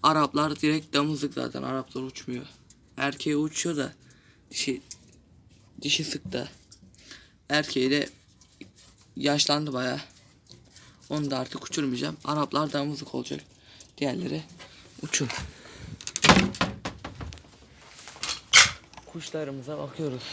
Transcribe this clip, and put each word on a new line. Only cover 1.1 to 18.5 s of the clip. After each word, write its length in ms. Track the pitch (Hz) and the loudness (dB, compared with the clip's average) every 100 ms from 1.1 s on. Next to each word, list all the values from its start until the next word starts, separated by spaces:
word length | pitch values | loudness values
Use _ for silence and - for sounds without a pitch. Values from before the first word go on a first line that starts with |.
| 147 143 | 0 -2
zaten. 280 | 131 127 127 | -2 -4 -4
Araplar 400 | 131 131 127 127 | -4 -4 -6 -8
uçmuyor. 440 | 131 - - 123 - - - - - - | -8 -10 -8 -8 -8 -20 -20 -20 -20 -4
Erkeği 400 | 139 139 160 147 | -4 -2 0 0
uçuyor 400 | 151 156 175 147 | 0 -2 -2 -2
da 160 | 135 - - - - - _ | -4 -6 -20 -20 -20 -20 _
dişi, 320 | - - 127 - - - - - - - - - - | -4 -2 -4 -8 -18 -18 -20 -20 -20 -20 -20 -20 -10
dişi 220 | 143 - | -2 0
sık 280 | 156 - - | 0 -4 -4
da. 160 | 127 - - - - - - - - - _ _ | -6 -6 -12 -20 -20 -20 -20 -20 -20 -20 _ _
Erkeği 420 | 147 151 135 131 | 0 2 2 4
de 180 | 143 - - _ _ - - - - - - - - | 2 0 -8 _ _ -20 -20 -20 -20 -20 -20 -18 -2
yaşlandı 560 | 139 147 143 147 151 | 0 2 4 2 0
baya. 280 | 127 127 135 - - - - _ - - - - - - | -2 -2 -4 -8 -20 -20 -20 _ -20 -20 -20 -20 -20 -6
Onu 220 | 151 143 | -4 -2
da 80 | 131 | -2
artık 260 | 127 - | -4 -8
uçurmayacağım. 520 | - - 143 123 143 156 | -6 -2 -2 0 -4 -4
Araplar 480 | - 151 139 143 151 | -2 0 2 2 0
damızlık 420 | 143 143 139 139 | 0 -2 -6 -6
olacak. 260 | 131 120 143 - - - - - - | -6 -6 -8 -10 -20 -20 -20 -20 -4
Diğerleri 440 | 139 127 175 151 156 - - - - - | -2 0 -2 -4 -6 -18 -20 -20 -20 -14
uçum. 260 | 156 - 127 - - - - - - - - - - - - - - - - - - - - - - - - - - - - - - - - | -2 0 0 -4 -8 -12 -18 -16 -14 -10 -8 6 10 10 8 2 -2 -2 -10 -10 -14 -12 -12 -12 -18 -20 -20 -20 -20 -20 -18 -10 -6 -6 6